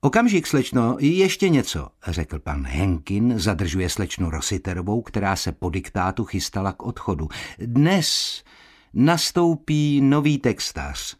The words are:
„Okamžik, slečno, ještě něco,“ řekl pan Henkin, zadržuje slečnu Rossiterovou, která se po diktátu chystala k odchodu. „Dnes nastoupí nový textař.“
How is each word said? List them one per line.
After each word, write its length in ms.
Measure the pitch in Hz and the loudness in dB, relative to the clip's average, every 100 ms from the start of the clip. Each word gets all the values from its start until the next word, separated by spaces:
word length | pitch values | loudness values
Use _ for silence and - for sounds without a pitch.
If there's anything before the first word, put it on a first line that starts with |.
„Okamžik, 460 | 147 214 240 196 - | 4 4 4 2 2
slečno, 500 | 143 127 131 117 127 | 0 0 0 0 2
ještě 500 | 143 175 190 190 196 | 2 4 2 4 2
něco,“ 380 | 151 - - - _ - | 4 2 -6 -8 _ -6
řekl 320 | 85 78 80 | -4 -4 -6
pan 280 | - 71 65 | -6 -6 -4
Henkin, 720 | 67 98 82 71 98 117 113 | -2 0 0 -2 0 2 2
zadržuje 500 | 95 90 90 92 90 | 0 0 -2 0 -2
slečnu 400 | - 95 - 87 | -2 -6 -2 -4
Rossiterovou, 720 | 78 - 98 95 90 92 110 | -2 -4 -4 -4 -6 -2 -2
která 340 | 113 - 98 95 | -2 -4 -2 -2
se 160 | - | -4
po 180 | 80 90 | -4 -4
diktátu 560 | 87 90 104 92 95 107 | -4 -4 -2 -2 -2 -4
chystala 460 | 98 - 101 95 | -4 -4 -4 -4
k 120 | 92 | -4
odchodu. 440 | - - - 85 76 - - - | -10 -8 -4 -4 -4 -8 -14 -10
„Dnes 880 | 117 120 151 196 156 - - - - - - _ _ | -2 2 4 4 2 -2 -4 -8 -16 -20 -20 _ _
nastoupí 1080 | - 139 170 - - 170 160 - 151 147 143 | 2 4 4 0 2 2 2 0 2 4 4
nový 360 | 135 147 147 143 | 4 4 4 2
textař.“ 800 | 127 107 - - 71 71 - - | 0 0 -4 -8 -8 -8 -10 -14